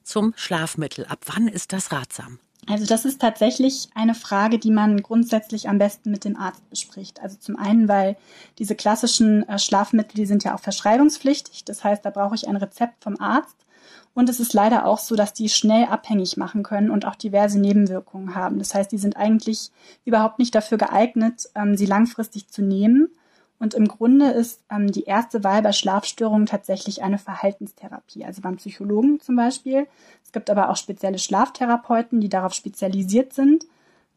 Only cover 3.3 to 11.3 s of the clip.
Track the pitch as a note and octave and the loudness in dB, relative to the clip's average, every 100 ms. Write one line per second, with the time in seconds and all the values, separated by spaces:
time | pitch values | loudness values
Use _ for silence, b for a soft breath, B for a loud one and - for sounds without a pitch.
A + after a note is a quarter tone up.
3.3 | A3 A3+ B3 C4 - - A3 A3+ A3+ - | 2 0 2 0 -2 -8 -2 0 0 -2
4.3 | G3 A3 A3+ A3 G#3+ G#3+ G3+ - A3+ A#3 | 0 2 2 2 4 4 2 0 0 2
5.3 | A3 - G#3+ G#3 G3+ G3+ - G#3+ G3+ G#3 | -2 -2 -8 -2 2 0 0 -6 -6 -6
6.3 | - F#3+ - _ - - F#3+ G3 - F#3+ | -6 -8 -10 _ -14 -12 -16 -20 -14 -16
7.3 | G3+ - - G3+ A3+ G#3 G3+ G3 G3+ b | -12 -12 -6 2 4 6 4 2 -2 b
8.3 | b b - G3+ - G#3 A3+ A#3 - G#3+ | b b -12 -8 -2 0 0 0 2 4
9.3 | G#3+ G#3+ G3+ - G3 G#3 A3 G#3+ G#3+ G3 | 4 2 -4 0 0 2 0 0 -4 0
10.3 | G#3 - G3 G3+ - G#3 A#3+ D4+ - C4+ | 0 0 -6 -8 -2 2 4 4 2 -2